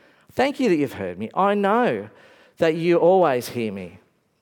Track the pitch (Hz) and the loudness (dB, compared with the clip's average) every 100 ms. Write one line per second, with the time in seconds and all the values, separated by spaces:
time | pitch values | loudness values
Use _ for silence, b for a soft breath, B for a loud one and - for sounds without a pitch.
0 | b b b - 269 277 247 160 131 101 | b b b -4 -4 0 0 0 -2 -4
1 | 95 90 110 - 196 208 196 226 226 110 | -10 -8 -8 -2 0 0 0 0 0 -2
2 | 104 b b b b b 165 165 170 170 | -8 b b b b b 0 0 2 4
3 | 165 190 165 123 117 120 110 98 90 - | 4 4 4 0 -4 -6 -6 -6 -12 -18
4 | _ _ _ _ | _ _ _ _